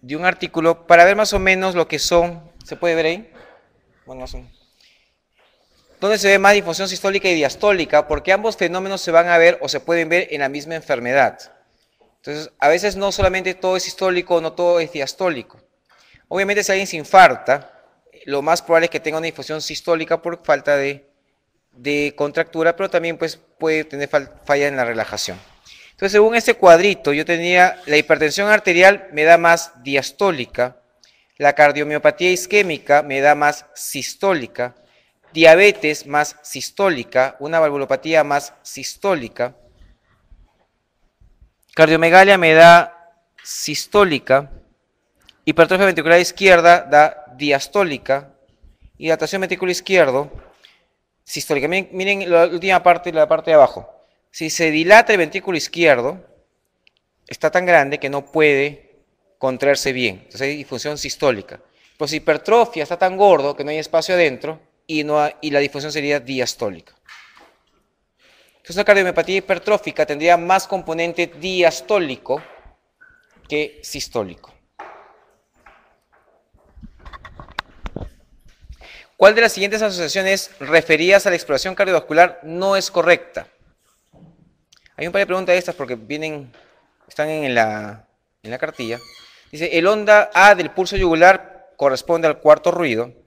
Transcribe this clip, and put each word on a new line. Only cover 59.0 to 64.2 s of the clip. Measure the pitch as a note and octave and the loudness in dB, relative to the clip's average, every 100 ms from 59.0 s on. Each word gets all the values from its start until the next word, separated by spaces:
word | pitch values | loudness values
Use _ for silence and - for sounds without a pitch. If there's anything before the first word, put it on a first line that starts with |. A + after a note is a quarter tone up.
| _ _ _ _ | _ _ _ _
contraerse | C3+ B2+ C#3 C#3 C#3 | -6 -2 -2 0 -2
bien. | B2+ A#2+ F#2+ | -4 -6 -6
Entonces | _ G2+ | _ -10
hay | C3+ D3 | -8 -8
disfunción | C3+ B2+ D3+ D3 | -12 -12 -10 -10
sistólica. | C#3+ - D3 A2+ - - _ _ _ _ | -12 -4 -4 -4 -8 -20 _ _ _ _
Pues | D3 | -8
hipertrofia | D#3 - D3+ - A3+ A#3 - | -6 -4 -4 0 0 0 -4
está | D3 F3 | -10 -4
tan | F#3 F#3 | -4 2
gordo | G3+ E3+ C#3 | 2 4 0
que | C#3+ | -6
no | C#3+ | -8
hay | D#3 | -8
espacio | D3+ E3 D#3+ | -4 -4 -2
adentro | F3+ | 0